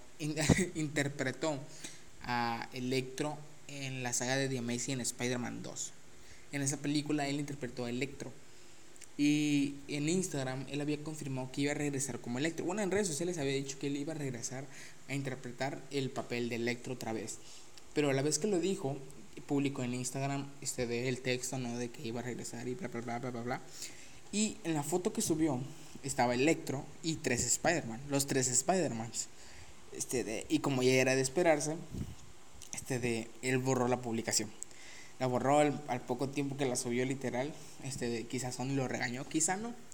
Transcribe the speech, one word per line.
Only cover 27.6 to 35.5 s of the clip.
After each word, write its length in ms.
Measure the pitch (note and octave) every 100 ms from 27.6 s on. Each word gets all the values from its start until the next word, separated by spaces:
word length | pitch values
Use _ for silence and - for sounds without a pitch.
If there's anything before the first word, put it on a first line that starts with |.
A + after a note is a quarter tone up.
| D#3+ E3+ A#2 A2+ C#3
los 180 | C#3 C#3
tres 180 | C3+ B2+
Spider-Mans. 800 | B2 - F#3 D3 A2+ A2+ - - - - - - - -
Este, 300 | - - B2+
de, 240 | G#2 A2 -
y 100 | D#3
como 240 | D3 C3+
ya 100 | B2+
era 240 | C3 B2+ C3
de 40 |
esperarse, 560 | C3+ - F3 D3+ D3+ D#3 - - - - - - - - -
este, 260 | - - B2+
de, 280 | A#2+ A2+ - -
él 160 | B2+ C3
borró 280 | B2+ C3 B2
la 140 | B2
publicación. 500 | B2 A2+ A2 G#2+ G#2 - - - - - - -
La 60 | C3
borró 340 | B2 B2+